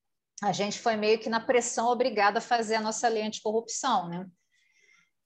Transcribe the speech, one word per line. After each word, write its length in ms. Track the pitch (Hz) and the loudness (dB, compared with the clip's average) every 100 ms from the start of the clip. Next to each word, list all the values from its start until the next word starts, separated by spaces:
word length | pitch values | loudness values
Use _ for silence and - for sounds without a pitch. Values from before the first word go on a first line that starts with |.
| _ _ _ - | _ _ _ -4
a 80 | 208 | -2
gente 300 | 180 202 - | 0 -2 -2
foi 160 | 240 214 | -2 2
meio 240 | 214 226 | 2 2
que 80 | 226 | 0
na 100 | 220 | -2
pressão 480 | 247 247 240 - 233 | 2 2 2 0 2
obrigada 520 | 240 254 208 202 233 | 2 0 2 2 2
a 40 | |
fazer 320 | - 240 214 | 0 -2 0
a 60 | 220 | -2
nossa 280 | 214 220 240 | -2 -2 0
lei 140 | 220 | 0
anticorrupção, 840 | 214 - 214 220 233 - 262 208 170 | -4 -4 -2 -2 -4 -4 0 0 0
né? 180 | 175 185 - _ _ _ _ _ _ _ _ | -8 -10 -18 _ _ _ _ _ _ _ _